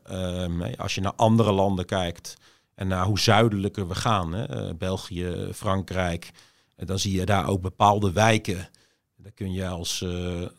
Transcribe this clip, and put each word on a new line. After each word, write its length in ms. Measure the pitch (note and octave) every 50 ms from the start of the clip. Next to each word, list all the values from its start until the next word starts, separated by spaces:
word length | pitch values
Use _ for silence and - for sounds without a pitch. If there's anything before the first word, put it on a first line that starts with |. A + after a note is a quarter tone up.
| _
Ehm, 560 | - F#2+ F#2 F#2 F2+ F2+ F2+ F2+ F2 E2+ F2
hè, 180 | F2 - - -
als 180 | - G2 -
je 60 | -
naar 120 | F#2+ G2 -
andere 360 | - A#2 A2 A2+ A2+ A2+ G#2
landen 340 | G2+ F#2+ G2 G2 G2 F2+ F2+
kijkt 480 | - - F#2+ F2+ F2 F2 - _ - - - _ _ _ _ _ _ _
en 120 | - G2 F#2+
naar 180 | F#2+ F#2 F2+
hoe 140 | G2 G#2+ F#2
zuidelijker 680 | - - G#2+ G#2 A#2 A#2 G#2 G2 F#2+ G2+ - - G2 E2+
we 80 | F#2
gaan, 380 | F2 - A#2+ A2 G2+ F2+ E2 D#2+
hè, 100 | F#2+ -
eh, 280 | - - A#2+ G2+ G2 F2 E2
België, 680 | F2+ F#2 F#2+ F#2 - - G2 E2+ F2+ F2 F2 F#2+ G2 F#2+ F#2
Frankrijk, 800 | - - G#2 F#2+ F#2+ F2+ - F#2 F#2 F#2 F2 E2+ E2+ - - - - - _ _ _ _ _ _
eh, 100 | _ - E2+
dan 120 | F#2 F#2+
zie 140 | - G2+ F#2+ F#2
je 60 | F#2
daar 220 | F#2 G#2 G2 E2+ -
ook 140 | G2 G2
bepaalde 500 | F2 F#2 - _ G#2+ G#2 G#2 G#2+ G2+ G2
wijken. 580 | E2 F2+ G#2+ A2+ A2+ A2 A2 - G2 F2+ F#2+ - _ _ _ _ _ _ _ _ _ _
Daar 140 | - G2+
kun 200 | - _ G#2 F#2+
je 160 | F#2 F#2+ F#2+ F2+
als, 340 | F2+ E2+ E2+ - - -
eh, 400 | - F2+ F2 F2+ F2+ F2+ F2+ F2 F2+ F#2 -